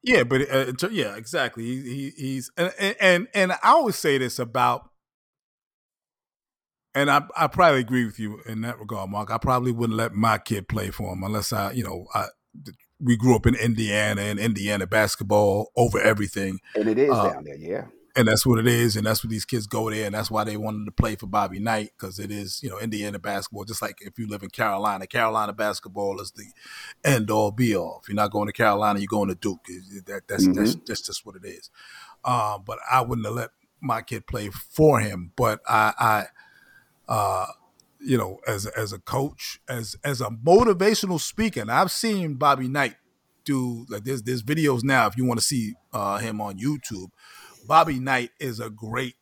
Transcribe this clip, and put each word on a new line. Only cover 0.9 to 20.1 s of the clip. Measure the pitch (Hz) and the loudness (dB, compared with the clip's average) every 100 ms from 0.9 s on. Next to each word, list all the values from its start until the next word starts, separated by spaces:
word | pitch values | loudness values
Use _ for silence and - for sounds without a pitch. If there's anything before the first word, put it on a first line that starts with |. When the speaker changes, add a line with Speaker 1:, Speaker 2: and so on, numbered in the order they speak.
Speaker 1:
yeah, | 214 110 101 | -2 -4 -4
exactly. | 117 160 123 117 | -6 -2 -2 -4
He, | 117 127 | -8 -8
he, | 135 135 139 - | -8 -8 -8 -8
he's | 135 135 123 - | -6 -6 -8 -4
and, | 175 190 | -4 0
and, | 196 214 | -4 2
and, | 196 175 226 | 4 4 2
and | 202 185 | 0 2
I | 175 | 4
always | 202 302 262 - | 6 6 4 0
say | 160 139 | 2 2
this | 127 - | 0 -4
about, | 120 123 123 120 - _ _ _ _ _ _ _ _ _ _ _ _ _ _ _ _ _ _ _ _ | -4 2 2 2 -6 _ _ _ _ _ _ _ _ _ _ _ _ _ _ _ _ _ _ _ _
and | 139 143 | -2 2
I, | 143 - - | 2 0 -2
I | 156 | -2
probably | - 175 139 | 6 6 6
agree | 120 127 | 2 0
with | 117 104 | 0 -4
you | 107 107 113 | -8 -8 -10
in | 110 | -6
that | 113 120 | -6 -8
regard, | 107 107 95 | -10 -8 -6
Mark. | 101 101 | -6 -4
I | 113 | -2
probably | - 127 127 | 0 2 2
wouldn't | 117 117 110 | 0 0 0
let | 117 | -2
my | 98 113 107 | 2 2 2
kid | - 104 95 | 0 -4 -2
play | 104 95 | -4 -4
for | - 95 | -6 -8
him | 92 | -6
unless | 95 107 98 | -4 -4 -2
I, | 110 98 | -2 -2
you | 120 | -4
know, | 95 87 92 | -6 -8 -6
I, | 107 98 - _ - | -4 -4 -10 _ -20
th-, | - - _ _ | -20 -20 _ _
we | 123 120 | -2 2
grew | 123 113 | 6 6
up | - | 6
in | |
Indiana | 117 113 113 110 104 107 104 | 4 2 2 0 2 2 0
and | 101 104 | -2 -2
Indiana | 113 101 101 101 92 | -2 -2 -2 -2 0
basketball | 110 104 - 98 104 104 98 107 - | 2 2 0 2 4 6 4 0 2
over | 123 98 | 2 4
everything. | 110 104 101 - 98 95 - | 2 2 -2 -4 -4 -6 -6
Speaker 2:
And | 110 110 | -2 2
it | 110 | 4
is | 143 | 4
Speaker 1:
Uh, | 120 95 | 4 2
Speaker 2:
down | 69 | 0
there, | 76 71 | -10 -14
yeah. | 78 95 - _ _ | -8 -8 -8 _ _
Speaker 1:
and | - 110 | 2 4
that's | 110 | 4
what | 135 113 | 4 4
it | 117 | 4
is, | 120 120 104 | 4 2 2
and | 110 | 0
that's | 107 | 0
what | 113 | -2
these | 110 - | -8 -4
kids | 120 104 | -6 -4
go | 110 110 | -4 -2
there, | 107 | -2
and | 104 | -4